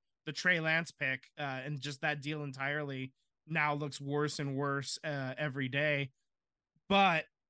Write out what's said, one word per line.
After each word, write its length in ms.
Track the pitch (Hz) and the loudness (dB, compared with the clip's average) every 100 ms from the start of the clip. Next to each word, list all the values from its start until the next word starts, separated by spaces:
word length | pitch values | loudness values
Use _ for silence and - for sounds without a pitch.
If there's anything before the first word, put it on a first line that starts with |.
| _ _ - | _ _ -10
the 60 | |
Trey 260 | 151 185 175 | 0 2 4
Lance 320 | 160 160 165 | 4 2 0
pick, 320 | - 135 131 - - | -2 -2 -2 -6 -8
uh, 200 | 143 131 | -6 -4
and 160 | 135 147 | -4 -6
just 220 | 139 139 | -6 -2
that 200 | 156 143 | -2 -2
deal 220 | 135 151 | -4 -4
entirely 720 | 143 131 135 147 147 131 131 - _ _ - | -6 -4 -2 -2 -2 -6 -8 -10 _ _ -4
now 260 | 160 151 147 | 0 2 2
looks 260 | 147 - | -2 -6
worse 380 | 139 147 147 - | -2 0 0 0
and 160 | 139 135 | -2 0
worse, 420 | 143 139 135 - | 0 -2 -4 -6
uh, 300 | 160 139 131 131 | -4 -4 -4 -4
every 320 | 151 135 131 | -4 -2 0
day. 400 | 139 151 143 135 _ _ _ _ _ _ _ _ | 2 2 2 -2 _ _ _ _ _ _ _ _
But 360 | 196 196 160 - _ _ | 6 6 4 -2 _ _